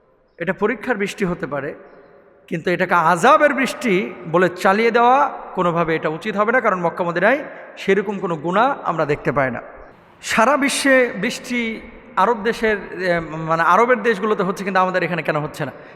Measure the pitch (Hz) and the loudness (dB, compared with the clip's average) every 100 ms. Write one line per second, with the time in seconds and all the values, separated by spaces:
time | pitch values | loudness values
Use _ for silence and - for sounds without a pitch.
0 | _ _ _ - 170 185 208 254 254 214 | _ _ _ -8 -6 -2 -2 -2 -4 -2
1 | 196 - 180 175 143 143 135 - - - | -4 -2 -4 -2 -6 -6 -8 -10 -18 -20
2 | - - _ _ - 170 185 175 185 185 | -20 -20 _ _ -10 -6 -2 -2 2 2
3 | 160 175 233 302 294 247 254 - 247 185 | 4 4 6 6 6 2 -2 -2 0 0
4 | 233 - 165 170 180 175 196 202 233 226 | -2 -8 -2 2 2 2 2 4 2 4
5 | 240 269 285 - - - 175 165 165 160 | 4 4 2 -4 -8 -2 0 0 0 0
6 | 160 156 214 196 214 254 214 185 170 170 | -2 -4 -4 -2 0 2 2 0 0 -2
7 | 175 170 202 285 - - - - - 196 | -4 2 2 2 -2 -16 -18 -6 0 0
8 | 208 196 180 160 170 196 254 277 170 160 | 0 -4 -6 -4 -2 0 0 0 -4 -2
9 | 147 147 160 139 131 110 - - - - | -2 -2 -2 0 -2 -4 -12 -18 -20 -20
10 | - - - - 226 294 277 - 277 262 | -20 -14 -4 2 2 2 0 0 4 4
11 | 240 196 233 - - 247 226 220 - - | 4 -2 -6 -6 -6 -6 -4 -8 -14 -20
12 | - - 202 233 214 - 220 208 180 170 | -6 0 0 0 -2 -2 0 -2 -4 -4
13 | 185 170 160 156 160 165 165 196 240 247 | -2 0 -2 -6 -2 2 4 4 4 2
14 | 233 196 214 202 185 196 196 190 185 180 | 0 0 0 0 -2 -4 -2 0 2 0
15 | 170 170 156 151 147 - 135 - - | -2 -2 -2 -4 -4 -6 -8 -10 -18